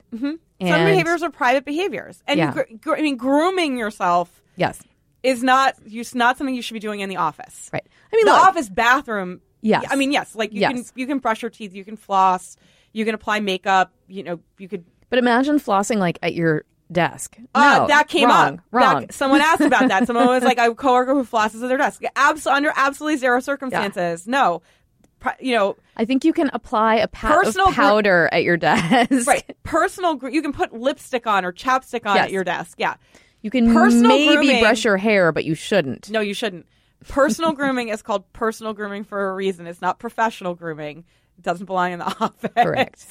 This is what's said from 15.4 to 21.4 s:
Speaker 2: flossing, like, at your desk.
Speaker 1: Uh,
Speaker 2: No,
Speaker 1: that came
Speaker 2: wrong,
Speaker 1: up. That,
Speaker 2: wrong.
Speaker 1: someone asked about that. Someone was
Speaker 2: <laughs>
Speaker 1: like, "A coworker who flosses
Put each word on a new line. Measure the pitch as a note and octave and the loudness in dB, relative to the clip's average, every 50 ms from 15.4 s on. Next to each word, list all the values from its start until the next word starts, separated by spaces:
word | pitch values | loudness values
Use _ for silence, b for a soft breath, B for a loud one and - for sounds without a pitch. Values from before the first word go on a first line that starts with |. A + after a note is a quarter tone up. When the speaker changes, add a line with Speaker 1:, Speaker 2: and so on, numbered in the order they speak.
| C4+ D4 D4 D4 | 2 2 0 -2
Speaker 2:
flossing, | - - G3+ G3 G3+ - A#3+ G#3 | 0 0 0 0 0 0 0 0
like, | F#3 E3+ E3 - - | 0 -2 -2 -4 -4
at | E3+ - | -6 -4
your | - E3 E3 D#3 D3+ - _ _ _ _ - | -2 0 0 0 -2 -4 _ _ _ _ -6
desk. | E3 F3 E3 - - - - - _ - A#3 - - | -2 -2 -2 -2 -2 -8 -16 -18 _ -20 -12 -4 0
Speaker 1:
Uh, | C4 D4 C#4+ - - | 4 4 6 6 4
Speaker 2:
No, | B3 - | 4 4
Speaker 1:
that | D4 D4 D4+ - | 4 2 2 2
came | - E4+ C#4 A#3+ | 0 2 4 4
Speaker 2:
wrong, | - - D#4 - - | 4 4 4 2 0
Speaker 1:
up. | F3 - _ | -6 -10 _
That, | |
Speaker 2:
wrong. | - A#3+ B3+ - C4 - A#3 - | 0 2 2 4 2 0 -4 -6
Speaker 1:
someone | - - C#4+ C4+ C4+ C#4 | -8 -4 0 2 2 4
asked | D4 D#4+ E4+ - | 4 4 2 2
about | D4 D4+ B3+ A3+ C4+ B3+ | 2 2 4 4 2 2
that. | G3 F#3+ A#3+ - | 2 2 0 0
Someone | A#3+ A#3+ C4+ B3 | 2 2 2 4
was | B3+ B3+ B3 | 4 2 2
Speaker 2:
<laughs> | C4 | 2
Speaker 1:
like, | B3+ A#3+ | 2 2
"A | A#3 A#3 A#3 | 2 0 0
coworker | - - C#4 B3 B3 B3+ B3+ C4+ | 0 0 2 2 2 2 2 0
who | C#4+ B3+ | -2 -2
flosses | - - A3+ | -2 -2 -2